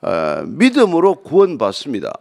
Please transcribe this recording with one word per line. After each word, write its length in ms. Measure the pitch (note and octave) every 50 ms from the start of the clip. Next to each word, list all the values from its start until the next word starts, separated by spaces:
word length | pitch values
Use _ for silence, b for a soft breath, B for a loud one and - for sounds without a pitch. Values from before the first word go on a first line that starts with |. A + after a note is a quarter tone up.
어, 420 | - - G2 E2 D#2+ D#2 D2 D2+ D2+
믿음으로 760 | D#2+ A2+ C#3+ G#3 C4 B3 C#4+ A#3+ G3 F3 E3 E3+ G3 F#3 - _
구원받습니다. 880 | - C#3+ F#3 G3 F#3 E3+ B2 A2 - - - - C#3+ B2+ G2+ C#2+ G#1+ G1+ -